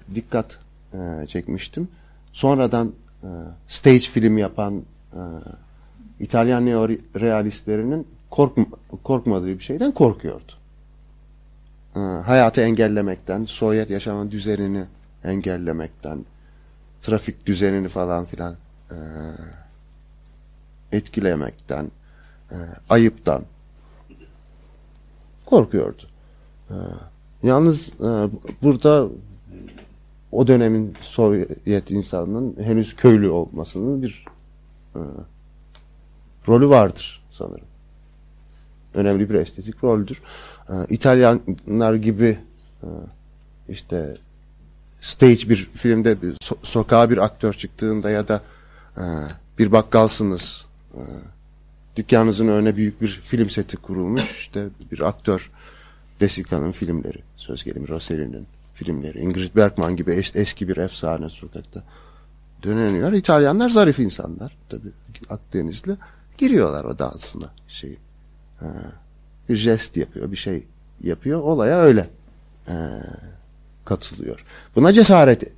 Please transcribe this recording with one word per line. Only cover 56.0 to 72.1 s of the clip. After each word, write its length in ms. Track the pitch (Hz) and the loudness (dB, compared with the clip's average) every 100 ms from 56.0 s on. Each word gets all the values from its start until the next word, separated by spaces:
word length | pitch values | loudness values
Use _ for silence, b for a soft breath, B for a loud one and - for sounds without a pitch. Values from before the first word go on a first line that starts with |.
| b - | b -2
De 100 | 101 | -2
Sica'nın 420 | - 90 85 80 | -2 -6 -4 -4
filmleri, 480 | 98 85 82 - - - - | -6 -6 -6 -8 -14 -18 -20
söz 280 | - 65 | -14 -12
gelimi 240 | - - 71 | -12 -10 -10
Rossellini'nin 600 | 80 - 80 67 55 - - - | -10 -8 -8 -8 -12 -18 -20 -20
filmleri, 460 | - 87 76 76 76 | -14 -8 -8 -8 -8
Ingrid 360 | 87 90 92 107 | -6 -4 -2 2
Bergman 400 | 101 104 82 90 | 2 2 -4 -2
gibi 160 | 87 | -2
es-, 280 | 87 98 - | -2 -2 -2
eski 280 | 101 - 92 | -4 -4 -6
bir 100 | 90 | -6
efsane 520 | 92 - 80 82 80 | -6 -6 -6 -6 -8
sokakta 540 | - 82 82 - - - b b b b - - - | -14 -18 -18 -18 -18 -20 b b b b -20 -20 -10
döneniyor. 500 | 98 107 110 92 143 | -4 -2 0 0 0
İtalyanlar 560 | 202 185 151 143 185 240 | 0 2 4 4 2 2
zarif 300 | 220 180 139 | 4 4 4
insanlar, 580 | 107 - - 82 131 - - | -2 -4 -10 -12 -14 -18 -16
tabii 220 | - 104 - - 107 - | -14 -14 -18 -20 -20 -14
Akdenizli, 680 | 104 - 98 80 104 185 196 b b b - | -16 -8 -6 -6 -8 -10 -10 b b b -2
giriyorlar 480 | 262 208 85 73 57 | 2 4 2 -2 -8
o 140 | - | -6
dansına 500 | 65 - - - 78 - - | -6 -8 -12 -12 -16 -18 -20
şeyin. 320 | - 69 - - - - - - - | -18 -16 -18 -20 -20 -20 -20 -20 -16
E, 60 | 78 - - - - - - - - | -14 -12 -16 -20 -20 -20 -20 -12 -4
bir 60 | 110 | 0
jest 420 | 117 113 - 85 | 2 0 -2 -8
yapıyor, 340 | - - 78 | -8 -8 -10
bir 40 | 98 | -8
şey 260 | 101 85 - - - - | -8 -8 -10 -20 -20 -12
yapıyor, 380 | 87 82 131 160 | -8 -6 -4 -4
olaya 380 | 147 151 110 175 | -2 0 2 6
öyle, 300 | 160 110 85 | 8 6 2